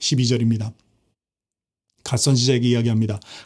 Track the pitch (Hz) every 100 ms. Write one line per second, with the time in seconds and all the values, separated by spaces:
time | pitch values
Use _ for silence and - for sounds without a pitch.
0 | - 131 120 123 113 110 104 - _ _
1 | _ _ _ _ _ _ _ _ _ _
2 | - 123 - 131 123 123 120 120 117 113
3 | 110 104 - -